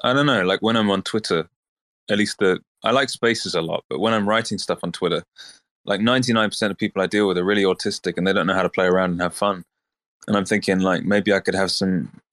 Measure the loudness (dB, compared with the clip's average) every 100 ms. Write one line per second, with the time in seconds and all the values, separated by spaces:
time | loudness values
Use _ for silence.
0 | 0 2 2 2 2 0 0 2 2 0
1 | -2 -4 -2 -2 -4 _ _ _ _ _
2 | -4 -2 -2 0 0 0 -4 _ 0 0
3 | 0 0 0 0 -2 -4 -2 -4 -6 -4
4 | 0 0 0 0 -2 -6 -4 -4 -6 -4
5 | -2 -2 -6 -18 -20 -20 _ _ -4 0
6 | 2 2 2 2 0 0 -4 -2 -4 -2
7 | 0 2 2 2 2 2 2 0 -2 -6
8 | -6 -2 0 2 2 0 0 2 2 2
9 | 2 0 -4 -2 -2 -2 -8 _ _ _
10 | _ _ -2 -2 0 -2 0 0 2 0
11 | 0 0 2 0 0 -2 0 0 0 -2
12 | -4 -12 _